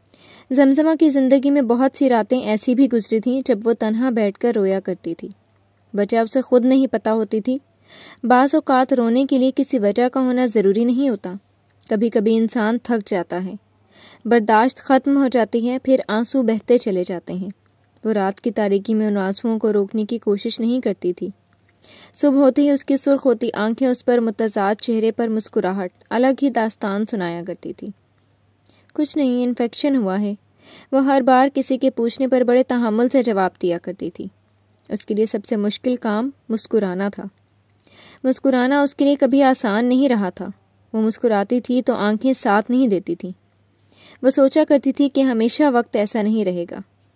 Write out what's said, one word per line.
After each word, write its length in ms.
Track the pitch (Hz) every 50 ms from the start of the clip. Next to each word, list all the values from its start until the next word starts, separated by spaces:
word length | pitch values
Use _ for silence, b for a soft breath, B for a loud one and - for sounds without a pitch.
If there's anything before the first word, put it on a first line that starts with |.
| _ B B B B B B B B B
जमजमा 420 | 262 277 277 269 269 311 302 320 320
की 160 | - 330 302
ज़िंदगी 400 | 269 277 262 254 277 269 254 285
में 160 | 277 285 254
बहुत 300 | 220 240 240 269 277 -
सी 120 | - 285 262
रातें 340 | 240 226 208 - 247 254
ऐसी 320 | - 214 214 208 - 262 247
भी 140 | 240 277 226
गुजरी 320 | 247 226 202 - 226 220
थीं 220 | - 247 254 269
जब 220 | 254 - 233 202 226
वो 80 | 233
तन्हा 380 | 226 - 226 214 220 220 254 262
बैठकर 440 | 226 233 208 202 196 - - 240 233
रोया 260 | 214 196 190 190 190
करती 340 | 185 196 180 - - 170 170
थी। 180 | - - 202 - _ _ _ _ _ _ _ _ _ _ _ -
वजह 280 | 196 202 202 233 226
उसे 180 | 226 220 - 262
खुद 240 | 247 - 247 247 226
नहीं 240 | 254 262 269 269 -
पता 220 | - 214 - 214
होती 300 | 220 226 214 202 226 220
थी। 200 | - 254 254 277 _ _ _ _ B B B B B B B B B
बाज़ 320 | 226 247 247 269 277 -
औक़ात 360 | 311 - - 262 254 262 -
रोने 340 | 269 247 233 226 233 262 277
के 120 | 269 285 254
लिए 120 | 254 262
किसी 280 | - - 262 - 269 240
वजह 300 | 202 202 208 240 247 254
का 120 | - 262
होना 260 | 262 254 247 247 254
ज़रूरी 380 | 233 208 220 190 196 190 220 233
नहीं 260 | 247 240 254 285 269
होता। 280 | 220 196 - 180 185 196 _ _ _ _ _ _ _ _ - -
कभी-कभी 460 | 220 202 240 226 - 233 202 226 220
इंसान 440 | 226 226 220 - 240 208 220 233 240 -
थक 180 | - 240 220 208
जाता 320 | - 214 180 170 - 175 180
है, 200 | 185 185 208 - _ _ _ _ _ B B B B B B B B
बर्दाश्त 520 | 214 233 240 208 220 220 214 240 262 - -
ख़त्म 400 | - - 269 262 - 277 277 277
हो 100 | 277 247
जाती 380 | - 240 220 - - 233 226
है, 120 | 247 254 262
फिर 260 | - 262 262 - - -
आंसू 320 | 208 220 240 - - 269
बहते 360 | 240 220 226 208 - - 240 254
चले 260 | - 220 185 180 180
जाते 280 | - 185 170 - -
हैं। 200 | 185 185 180 202 - _ _ _ _ _ _ _ _ _ -
वो 60 | 220
रात 260 | 214 208 190 190 196 -
की 120 | - 240
तारीकी 440 | 202 226 208 196 196 202 196 - 220
में 120 | 214 214
उन 100 | 214 202
आंसुओं 420 | 202 190 190 196 - - 226 226 214
को 120 | - 220
रोकने 340 | 208 208 196 196 - 220 208
की 140 | - 240 214
कोशिश 420 | - 214 202 202 - 233 - -
नहीं 200 | 226 233 247 254
करती 320 | - 220 190 - - 180
थी। 200 | 180 - 180 196 - _ _ _ _ _ _ _ _ _ B B B B B B B
सुबह 240 | - 294 294 262 277
होते 240 | 285 262 262 294
ही 80 | 285 285
उसकी 260 | 285 269 - - 277
सुर्ख 280 | 269 - 285 277 269 -
होती 260 | 269 233 226 240 226
आंखें 380 | - - 208 220 233 - 269 247
उस 140 | 247 -
पर 180 | - 254 247 240
मुतजाद 560 | 226 226 208 - 226 214 - 214 196 196 214
चेहरे 340 | - - 247 226 220 214 226
पर 180 | 220 - 240 226
मुस्कुराहट 640 | 220 220 208 - - 220 190 180 190 202 180 180 _ _ _ -
अलग 260 | 208 233 254 269 262 -
ही 100 | 285 277
दास्तान 540 | 233 240 220 226 - - 226 202 196 202 220
सुनाया 400 | - 240 202 175 170 170 170 170
करती 280 | 180 175 - - -
थी। 200 | - - - 208 - _ _ _ _ _ _ _ _ _ _ _ _ _ _ b b b b b -
"कुछ 220 | - 302 - -
नहीं, 260 | 311 277 254 247 247
इन्फेक्शन 540 | 247 247 233 - 240 233 - - - 294 269
हुआ 200 | 254 208 190 185
है," 200 | 202 208 202 208 - _ _ _ B B B B B B B
वो 80 | 262 269
हर 220 | 262 277 277 277
बार 260 | 240 269 254 254 269 277
किसी 300 | - 277 262 - 262 247
के 120 | 269 262
पूछने 360 | - - 233 233 - - 262
पर 180 | 247 262 247 247
बड़े 180 | 240 247 254
तहम्मुल 460 | 262 - 254 240 240 220 208 226 247 254
से 140 | - 262
जवाब 300 | 220 240 208 196 185 180 _ -
दिया 180 | - 175 170 180
करती 320 | - 180 180 - 175 170
थी। 200 | - - - 190 _ _ _ _ _ _ _ _ _ _ _ -
उसके 240 | - 202 - - 214
लिए 120 | 208 220
सबसे 300 | 220 - 208 - - 233
मुश्किल 400 | 208 202 214 - - - 254 247
काम 360 | 240 - 220 208 214 240 277 - _ _ -
मुस्कुराना 600 | 220 214 - - - 214 202 185 180 185 196 202
था। 180 | - - 196 196 _ _ _ _ _ _ _ _ _ _ B B B B B B B B B
मुस्कुराना 580 | 262 262 - - 269 254 247 247 254 285 285
उसके 220 | 285 277 - - 277
लिए 100 | 277 285
कभी 260 | 277 285 247 269 277
आसान 460 | 277 262 262 - - 214 196 220 240
नहीं 220 | 247 254 254 285 269
रहा 220 | 240 208 202 180
था। 220 | - - 180 202 - _ _ _ _ _ _ - -
वो 60 | 220
मुस्कुराती 600 | 220 220 208 - - 233 214 196 202 - 247 247
थी 220 | - - 247 254
तो 120 | 247 - 226
आंखें 380 | - 202 208 220 214 - 262
साथ 300 | 262 - - 233 202 214 220 -
नहीं 180 | 247 254 269 226
देती 260 | 196 170 - - 170
थीं। 180 | - - 180 185 _ _ _ _ _ _ _ _ _ _ b b b b b b b -
वो 60 | 262
सोचा 340 | - 294 269 269 - 311 302
करती 280 | - 302 262 - 269
थी 160 | - - 285 269
कि 120 | - 269
हमेशा 480 | 269 262 240 220 226 240 - - 302 285
वक्त 280 | 240 240 233 _ -
ऐसा 260 | 214 208 208 - 220
नहीं 220 | 202 214 220 220 202
रहेगा, 380 | 185 180 175 170 185 - - - _ _ _ _ _ _